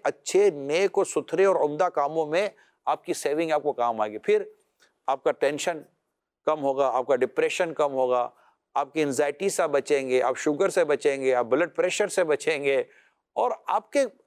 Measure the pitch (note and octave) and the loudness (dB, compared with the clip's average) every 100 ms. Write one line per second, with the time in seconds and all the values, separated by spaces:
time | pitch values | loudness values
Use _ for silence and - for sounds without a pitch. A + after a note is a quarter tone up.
0 | C#3+ - - F#3 G3+ D3 C#3 D#3+ G3 G3 | -4 -6 -2 4 4 2 -2 0 0 0
1 | F#3 - C3+ E3 G3 E3+ D3 D3+ F3+ - | -2 -2 -4 2 4 4 0 0 -2 0
2 | C#3+ D#3+ D3+ D#3+ G3+ - _ _ - D3+ | -2 -2 -2 -2 -2 -6 _ _ -4 -4
3 | - - D3 D3 E3 D3+ D3 A#2+ A#2+ A2 | -4 -4 -2 -2 0 0 -2 -2 -2 0
4 | G#2+ G#2+ - G#3+ F#3+ - _ _ _ _ | -4 -4 0 0 0 -16 _ _ _ _
5 | - C3+ B2+ - C3+ D3+ - D#3+ - _ | -6 -2 -2 0 0 0 -4 -6 -10 _
6 | _ _ _ _ - D#3 C#3 C3+ C3+ A#2+ | _ _ _ _ -4 -2 0 0 0 0
7 | B2+ C3 B2+ - D#3 - F3 D3+ D3 C3+ | 0 2 0 0 -2 0 -4 0 -2 0
8 | B2+ B2 A#2+ _ _ _ _ C3+ C#3 D#3 | 0 2 -2 _ _ _ _ -6 -4 0
9 | D3 B2+ D3 C#3+ G3 - E3 C#3+ - C#3+ | 0 0 -2 0 -4 0 0 0 2 0
10 | C3 B2+ B2 B2+ - D3 F#3+ F#3 D#3 C#3 | 2 2 2 0 -2 0 0 2 0 2
11 | D3 C3+ C3 B2+ A#2 C3 E3+ - F3 - | 0 0 0 0 2 0 0 0 -2 0
12 | G#3 - E3 C#3+ - D#3 C#3 C3+ A#2 _ | -2 0 0 0 0 -2 0 0 -2 _
13 | _ _ _ - B3 A3 - A3 - C#4+ | _ _ _ -2 -2 -2 -4 -4 -2 -2
14 | B3+ - | -2 -4